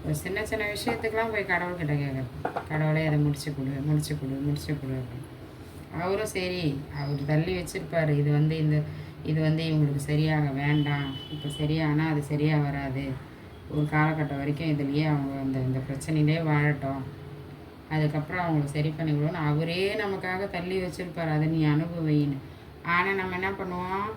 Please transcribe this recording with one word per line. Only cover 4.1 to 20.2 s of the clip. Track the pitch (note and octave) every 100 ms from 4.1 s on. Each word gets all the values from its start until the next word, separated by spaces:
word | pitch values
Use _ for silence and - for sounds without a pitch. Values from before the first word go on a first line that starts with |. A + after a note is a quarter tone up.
| D3
கொடு, | C3
முடிச்சு | C3+ C#3+ D3 - C#3+
கொடு" | C3
அப்படின்னு. | C3 B2 B2 - - - - - - - D#3
அவரும் | F3+ G3 G#3+
சரி, | G3 F3+ F3+ D#3+ C#3 - D3
அவர் | C#3+ C#3+ C#3+
தள்ளி | D#3 F3 F#3
வச்சிருப்பாரு. | E3+ - - E3 D#3 D3
இது | D3
வந்து | D3 D#3 D#3+
இந்த, | D3+ D3+ D3+ - - -
இது | D#3 D#3
வந்து | D#3 D#3
இவங்களுக்கு | D#3+ D#3 C#3+ C#3+
சரியாக | D3 D3 D#3 D3+ D3
வேண்டாம், | C3+ C#3+ D3+ D3 C#3+ C#3 C3+ -
இப்ப | D3+ D3
சரியானா | - D3+ D#3+ D#3 D3 D#3+
அது | D3
சரியா | C#3+ D3 D3+ D3+
வராது, | C#3+ C#3 C3+ C3 C#3 B2+ - - - - -
ஒரு | D3+ D3
காலகட்டம் | D3+ D3+ D#3 C#3+ C#3
வரைக்கும் | C#3 D3 E3
இதுலயே | C#3+ C3+ C#3+ D#3
அவங்க | D3 C#3 C#3
அந்த, | C3+ C3
இந்த | B2+ C3
பிரச்சனையிலே | C3 C#3 - D#3 D3+ E3
வாழட்டும், | D#3 D3 D3 C#3+ C#3 C3+ C3 - - - - - - - -
அதுக்கப்புறம் | D#3 D3+ D3+ D3 F3+
அவங்களுக்கு | E3+ D#3 C#3+ D3+
சரி | D3+ D#3
பண்ணி | D#3+
கொடுன்னு | D3 D3+ F3 D3+
அவரே | D3 E3 F3 G3
நமக்காக | G#3+ G3+ F#3